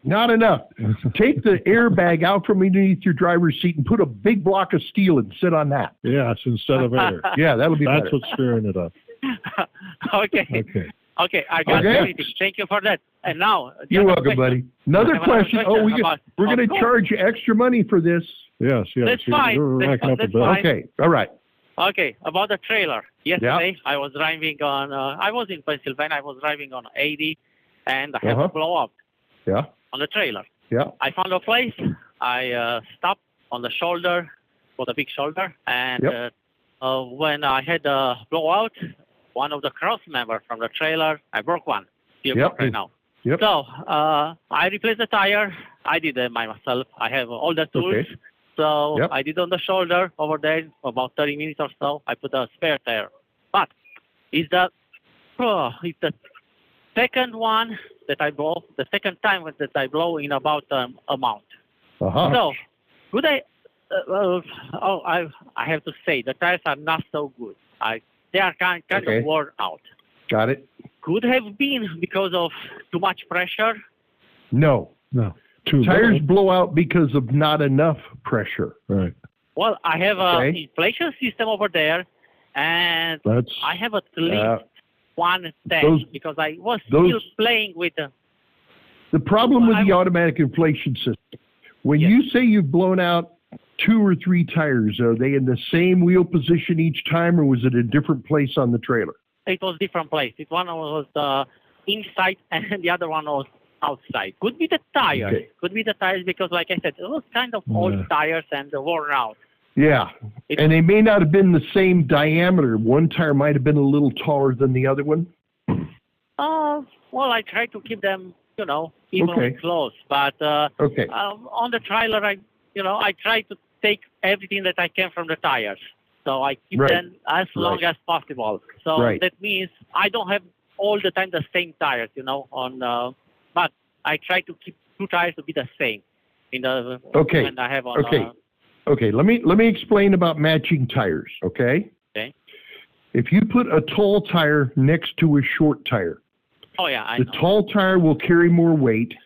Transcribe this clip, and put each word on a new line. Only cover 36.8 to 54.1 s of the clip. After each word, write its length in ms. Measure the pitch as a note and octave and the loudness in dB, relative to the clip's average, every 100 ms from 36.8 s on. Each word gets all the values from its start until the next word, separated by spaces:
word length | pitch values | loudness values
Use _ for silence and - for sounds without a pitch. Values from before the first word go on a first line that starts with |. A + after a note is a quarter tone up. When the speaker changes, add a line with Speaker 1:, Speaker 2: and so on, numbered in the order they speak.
Speaker 3:
uh, 40 | C3 | -4
uh, 180 | C3 B2+ | -4 -6
when 380 | C3 D#3 D3 | -4 -4 -2
I 180 | D3 C3+ | 0 -2
had 240 | C3+ E3 D3 | -2 -4 -2
a 320 | C#3 C3+ A#2+ - | -2 -2 -4 -6
blowout, 420 | D#3+ D#3+ F#3+ A3+ - - - _ _ _ | -4 0 0 -2 -8 -18 -18 _ _ _
one 200 | A#2+ C#3+ | -8 -6
of 80 | D3 | -4
the 80 | C#3 | -8
cross 300 | - E3+ A3+ - | -4 -4 -4 -6
member 360 | C#3 A2+ A2+ _ | -8 -6 -8 _
from 120 | A2+ | -8
the 80 | A2+ | -8
trailer, 520 | - D#3 D#3+ D#3 D3+ _ | -4 -4 0 0 -2 _
I 100 | A2 | -6
broke 240 | A2+ E3+ D3+ | -4 -6 -4
one. 200 | A2 F#2 _ _ _ | -6 -6 _ _ _
Still 160 | C3+ B2 | -4 0
Speaker 1:
Yep. 140 | D3 | 0
Speaker 3:
broke 100 | - | 0
right 120 | C3 | -4
now. 160 | G#2+ F#2+ _ _ _ | -4 -8 _ _ _
Speaker 1:
Yep. 160 | A#2 D#3+ | -4 0
Speaker 3:
So, 200 | G#3+ E3+ C#3 B2+ - | 2 0 -2 -14 -4
uh, 460 | D#3 D#3 D3 D3+ E3+ _ | 0 2 2 0 -6 _
I 160 | D3+ F3 | -2 -2
replaced 300 | G3 A3+ G#3+ | -2 -4 -2
the 100 | A3+ | -2
tire, 480 | G#3+ G3 G#3 G#3 E3 - _ - | 0 2 0 -2 -6 -20 _ -4
I 140 | E3 | -2
did 180 | D#3+ B2+ | -2 -4
it 120 | B2 | -4
myself. 560 | A#2 A2+ G#2+ - B2+ C3 - | -4 -8 -8 -6 -4 -6 -8
I 100 | A2+ | -4
have 200 | C3+ A#2+ | -4 -6
all 240 | A#2+ D#3+ D#3+ | -6 -4 -2
the 120 | D#3 | -4
tools. 280 | C#3+ F3+ G#3 | -4 -2 -2
Speaker 1:
Okay. 200 | - - - _ _ - | -4 -12 -20 _ _ -2
Speaker 3:
So 400 | D#3 D3+ D3 D3+ | 0 0 -2 -2
Speaker 1:
Yep. 100 | E3 | -2
Speaker 3:
I 80 | C3+ | -2
did 160 | C#3 D#3 | -4 -4
on 100 | F3 | -4
the 80 | F3+ | -4
shoulder 520 | - F#3+ F3 F3 F3+ - | -2 -2 0 0 0 -4
over 180 | D#3 D#3 | -4 -2
there, 300 | D3+ D#3+ D#3+ _ | -2 -2 -6 _
about 300 | C3+ A#2+ B2+ - | -8 -6 -6 -4
thirty 220 | D3 C#3+ | -4 -4
minutes 240 | D#3 D3 | -10 -8
or 80 | D3 - | -8 -4
so, 220 | C#3 D3 - | -6 -6 -8
I 100 | B2 | -8
put 180 | C3+ | -6
a 160 | C3+ A#2+ _ | -4 -6 _
spare 220 | E3 C#3+ - | -2 -2 -4
tire. 220 | A2 G2 _ _ _ _ | -6 -6 _ _ _ _
But 160 | G3 F3 _ _ - _ | 0 0 _ _ -20 _